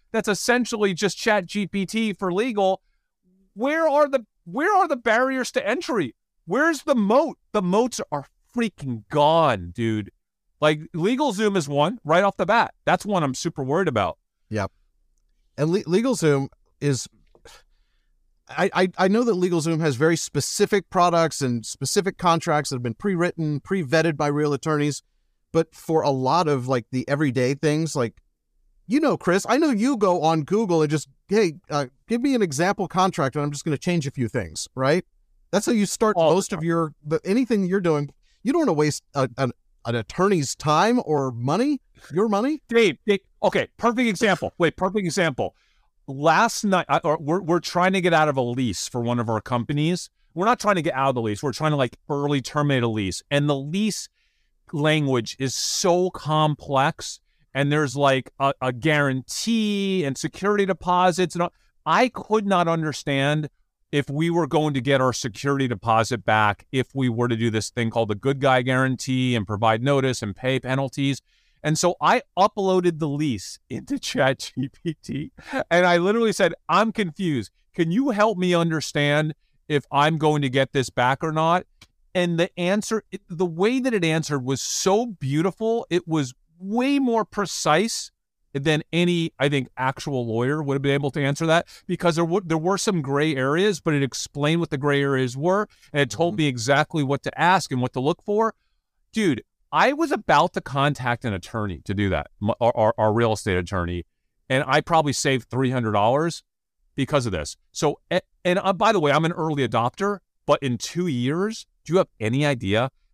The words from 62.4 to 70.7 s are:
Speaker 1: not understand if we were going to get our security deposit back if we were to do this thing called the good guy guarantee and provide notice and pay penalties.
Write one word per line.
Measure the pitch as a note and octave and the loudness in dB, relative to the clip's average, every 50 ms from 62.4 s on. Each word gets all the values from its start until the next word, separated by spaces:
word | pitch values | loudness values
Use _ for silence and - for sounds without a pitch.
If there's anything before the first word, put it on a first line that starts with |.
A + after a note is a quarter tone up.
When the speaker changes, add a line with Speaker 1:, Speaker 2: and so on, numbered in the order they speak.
| G#3 | 2
Speaker 1:
not | G3 G3 F3 F3 | 2 2 2 2
understand | E3 E3 E3 D#3 D#3 C3+ - - D3+ C#3 C#3 C#3 C#3+ D3+ D3+ D3+ C#3 _ _ _ _ _ _ _ _ | 2 0 0 -2 -4 -6 -6 -4 -2 -2 0 0 0 0 0 -2 -6 _ _ _ _ _ _ _ _
if | - C#3+ C3+ - | -2 -2 -2 -2
we | C#3 D3 E3 E3+ | -2 -2 0 0
were | E3+ F3 E3 | 2 2 0
going | C3+ D#3+ D#3 D#3 D3+ | 2 2 2 2 2
to | C#3 C3+ | 0 0
get | A#2 C#3 C#3 C3 | 0 2 2 2
our | C3 B2+ | 2 2
security | A2+ - - B2+ F#2+ - - C#3 C#3+ C3+ C3+ B2 | 0 -2 -6 -8 -8 -6 -2 -2 0 0 0 -2
deposit | A#2+ F#2 - A#2 A2+ A2+ A2+ - B2+ A2 - | -2 -2 0 2 2 2 2 0 -2 -4 0
back | - G#2+ G#2+ G#2+ G#2 G2+ - - _ | 2 2 4 4 2 0 -2 -6 _
if | - C3 B2 - - | -4 -4 -4 -4 -2
we | C3+ C3 B2 | -2 -2 -2
were | A2+ A#2 A#2+ B2 | 0 0 0 0
to | A#2 | 0
do | A2+ A#2 A#2 | 0 0 0
this | G#2+ A2 G2+ - | 0 -2 -4 -4
thing | - B2 A#2 A2+ | -4 -4 -4 -2
called | G#2+ A#2 A2+ G2+ | 0 0 0 -2
the | G#2+ | -2
good | G2 - C3+ C#3+ C3+ | -2 -2 -2 -2 2
guy | C3+ C3+ C3 B2+ | 2 2 2 2
guarantee | B2 B2+ C3 B2+ C3 C3 B2+ - - - B2+ B2+ B2+ B2+ A#2+ | 2 2 0 2 2 0 -2 -4 -4 -2 -2 0 0 0 0
and | A#2 G2+ | -2 -2
provide | F#2+ G#2+ G2+ A#2 A2+ A2 A2+ | -4 -4 0 2 2 2 2
notice | B2 C#3+ C#3+ C#3 C3 C3 B2 - | 2 2 2 2 2 0 -2 -4
and | A#2 G#2 F#2+ | -6 -8 -8
pay | - - C3 C3+ C3 | -6 -4 -2 -2 -2
penalties. | - B2 | -2 -2